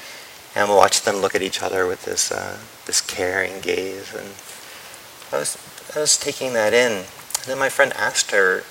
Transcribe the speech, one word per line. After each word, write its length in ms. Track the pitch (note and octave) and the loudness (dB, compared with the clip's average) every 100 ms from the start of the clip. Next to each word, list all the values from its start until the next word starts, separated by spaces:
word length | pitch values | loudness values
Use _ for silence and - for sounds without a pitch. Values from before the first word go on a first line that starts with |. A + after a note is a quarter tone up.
| - - - - - G#2 | -16 -16 -18 -18 -6 0
And 140 | G2+ | 6
we 60 | G2+ | 8
watched 300 | G2 - - | 6 6 2
them 120 | G2+ | 2
look 160 | F#2+ | 2
at 80 | G2 | 2
each 220 | F#2+ - | 0 -2
other 240 | F#2 F#2+ F#2 | -2 0 0
with 180 | F#2+ - | -2 -4
this, 260 | - - | -2 -2
uh, 280 | - G1+ G1+ - - - | -2 -6 -10 -14 -16 -2
this 160 | - | -2
caring 580 | - - F2+ F#2+ F#2 F#2+ | -2 -2 0 0 -2 -4
gaze. 520 | F#2 F2+ F#2+ F#2+ G2 | -2 0 -2 -6 -10
And 220 | - G2+ G2 - - - - - - - - - | -10 -12 -14 -16 -16 -16 -16 -16 -18 -18 -18 -4
I 80 | - | -2
was, 180 | - - - - - D3+ | -2 -6 -12 -16 -8 -2
I 40 | |
was 160 | D3+ - | 2 2
taking 380 | D3 - C3 | 2 -2 0
that 200 | A#2 G#2+ | 2 6
in. 180 | A#2 B2 | 6 6
And 540 | G2+ F2 - - - B2 | 2 -6 -14 -8 -8 -4
then 100 | C3+ | -2
my 120 | C3+ | 0
friend 220 | - C3+ | 4 2
asked 360 | - G#2+ - - | 4 0 0 2
her 280 | G#2 F#2+ F#2+ - | 4 4 2 -2